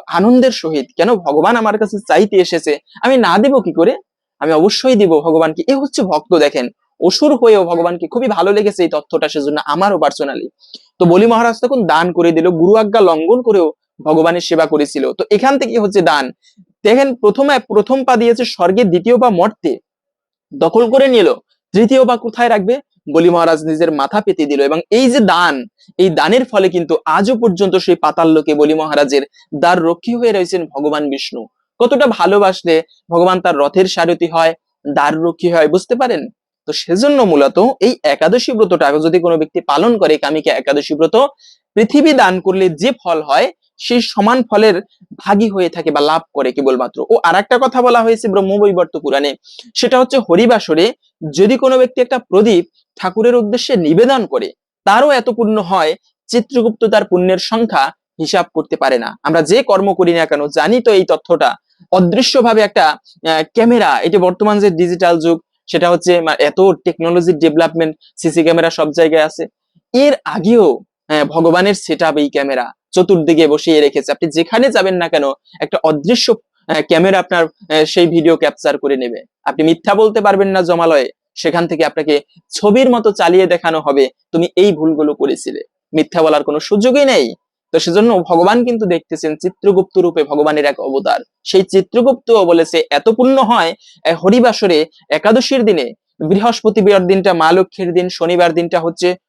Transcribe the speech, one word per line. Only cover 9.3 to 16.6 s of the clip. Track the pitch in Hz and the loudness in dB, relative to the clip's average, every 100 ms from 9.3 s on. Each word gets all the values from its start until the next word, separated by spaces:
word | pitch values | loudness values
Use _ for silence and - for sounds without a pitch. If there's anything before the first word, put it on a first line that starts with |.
| 156 143 147 143 | -4 -4 -4 -4
আমারও | 151 196 180 | -2 0 0
personally। | 147 - 139 131 - _ _ - _ - | -2 -2 -6 -8 -12 _ _ -20 _ 0
তো | |
বলি | 208 180 226 | 2 4 4
মহারাজ | 226 233 226 | 2 0 -2
তখন | 247 262 175 | -4 -2 0
দান | 156 180 | 0 0
করে | 170 170 | 0 0
দিল, | 165 170 | 2 0
গুরু | 170 175 | 2 2
আজ্ঞা | 220 214 226 | 2 2 2
লঙ্ঘন | 190 156 165 247 | 2 2 0 0
করেও | 240 202 160 - _ - | 2 0 0 -4 _ -8
ভগবানের | 156 160 165 175 | -2 0 2 -2
সেবা | - 160 156 | -2 -2 0
করেছিল। | 151 143 143 131 | -2 -2 -4 -4
তো | 123 - | -4 -2
এখান | 208 254 277 | 0 0 0
থেকে | 254 226 | -2 -2
হচ্ছে | 208 202 | -2 0
দান। | 165 151 131 - _ _ | 2 0 -2 -10 _ _